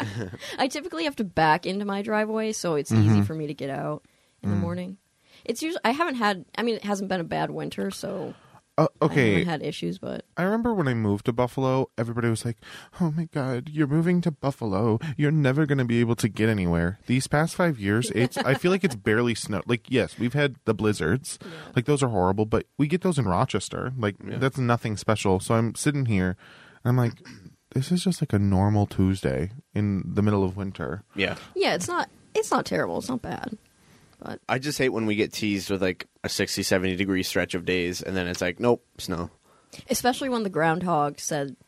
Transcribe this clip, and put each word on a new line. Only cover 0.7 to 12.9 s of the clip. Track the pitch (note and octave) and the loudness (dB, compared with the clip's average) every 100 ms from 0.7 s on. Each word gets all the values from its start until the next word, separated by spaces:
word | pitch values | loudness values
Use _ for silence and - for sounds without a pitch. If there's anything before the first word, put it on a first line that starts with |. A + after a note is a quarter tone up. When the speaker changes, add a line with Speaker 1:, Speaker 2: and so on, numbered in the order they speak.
| D4+ F4+ D#4+ | -4 -8 -4
Speaker 1:
have | D#4+ C#4 | -4 -4
to | |
back | G3 - D#3+ D#3+ E3+ | -4 2 4 4 2
into | F#3+ G3+ | -4 -4
my | G3 | -4
driveway, | G#3 G#3+ G#3+ A3 A3 | -2 -2 0 -2 -2
so | G#3+ F3 D3+ | -4 -2 -2
it's | C#3 | 2
Speaker 2:
Mm-hmm. | A2+ G#2 | 4 6
Speaker 1:
easy | G#2 | 4
for | G2+ D#3+ | 2 -2
me | D3+ | -6
to | |
get | D3+ C3+ | -6 -6
out | C#3+ D3+ D3+ _ _ _ _ | -6 -6 -8 _ _ _ _
in | G3 | -2
the | G3 | -2
Speaker 2:
Mm. | |
Speaker 1:
morning. | E3+ F3+ F3+ G3 _ _ _ - | -2 -4 -8 -12 _ _ _ -16
It's | - A#3+ | -6 -4
usually, | D#4 F4 A3 | -4 -2 0
I | |
haven't | C#4 E4+ B3+ | 0 0 0
had, | G#3 F#3+ - - | 0 0 -4 -4
I | |
mean, | A#3 A3 | -2 -2
it | |
hasn't | G3+ G3+ G3 | -4 -4 -2
been | F#3 | -4
a | E3 | -2
bad | D#3 D#3 | -2 -4
winter, | D3+ D3+ - G3 | -4 -8 -6 -6
so | - - G3 - - _ - _ - | -6 -8 -6 -8 -12 _ -20 _ 2
Speaker 2:
Uh, | D#3 - | 2 4
Speaker 1:
I | D3+ | 2
Speaker 2:
okay. | C#3+ A#2 | 4 4
Speaker 1:
haven't | F#2+ F3 | 4 2
had | D#3 | -2
issues, | D3 E3 E3+ F#3 | -4 -6 -6 -6
but | - B2+ - - | -8 -10 -10 -4
Speaker 2:
I | |
remember | F3+ A3+ A#3 | -2 0 0
when | G#3 C#3+ | 0 0
I | A#2 | 2
moved | G#2+ G2+ - | 2 2 0
to | |
Buffalo, | A#2 B2 - C3 C3 C3 - | 0 0 0 0 2 0 -2
everybody | A#2 A#2 A#2 | -4 0 0
was | A2+ | 0
like, | A#2+ A2+ - - - | -2 -8 -12 -20 -14